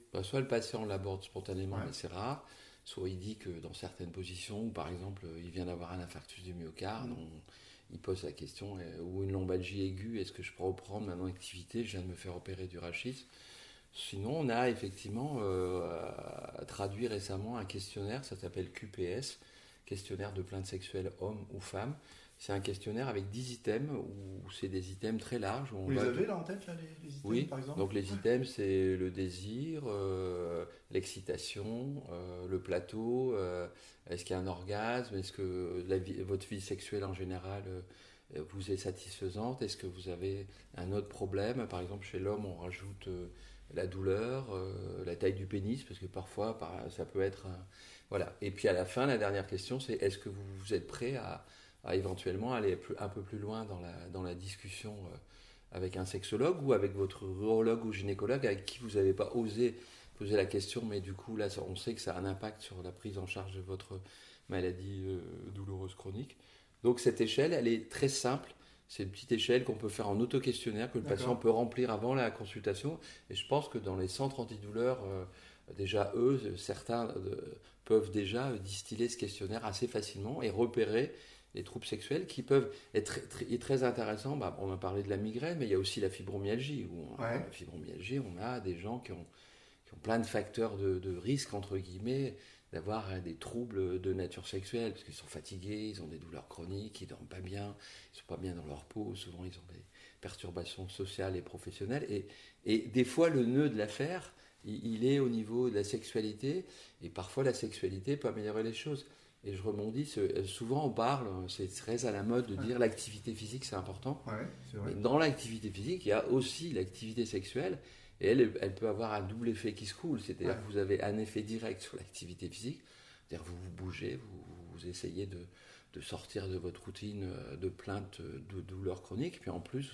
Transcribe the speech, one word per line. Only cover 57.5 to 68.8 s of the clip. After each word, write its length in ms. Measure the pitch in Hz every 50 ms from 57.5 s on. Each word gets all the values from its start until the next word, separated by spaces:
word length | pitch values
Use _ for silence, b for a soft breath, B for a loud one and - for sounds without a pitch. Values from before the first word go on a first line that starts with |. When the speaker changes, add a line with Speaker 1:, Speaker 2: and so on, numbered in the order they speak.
| 113 110 113 113 113 113 113
Speaker 1:
ou 80 | 110
gynécologue 540 | 104 98 95 101 98 98 104 107 131 139 135
avec 180 | 110 98 98 -
qui 140 | - - -
vous 140 | 123 110
n'avez 200 | 104 101 98 95
pas 220 | 95 107 101 - -
osé 440 | 120 113 107 101 113 123 117 117 B B B B B B B B
poser 220 | - 107 98 107
la 100 | 101 95
question, 360 | 98 - 98 95 - - 120 117
mais 160 | 110 104 98
du 100 | 92 95
coup, 240 | 95 98 - 113 110
là, 140 | 107 104 98
ça, 120 | - 101 - 92
on 80 | 92
sait 180 | 95 - 117 110
que 60 | -
ça 160 | - 101 87
a 20 | 90
un 60 | 95
impact 380 | 98 95 95 110 107 104 -
sur 200 | - - 98 92
la 80 | 87 90
prise 280 | 90 - - 107 95 98
en 80 | 92
charge 280 | 92 - 98 95 95 98
de 60 | 95
votre 400 | 90 95 95 92 - - 98 92 95 B B B B B B B B -
maladie, 560 | 95 92 90 90 90 90 95 98 98 95 95 95
euh, 120 | 95 87 85 85 85 87 - - 101
douloureuse 400 | 98 98 98 95 92 95 92 -
chronique. 440 | - - 95 98 113 139 - - B B B B B B B B - -
Donc 160 | 123 123 120
cette 200 | - 123 113 -
échelle, 320 | 113 113 - 131 143 165
elle 160 | 175 139 123 117
est 220 | 117 110 - -
très 180 | - - 139 135
simple. 460 | 135 - - 123 131 139 - - - B B B B B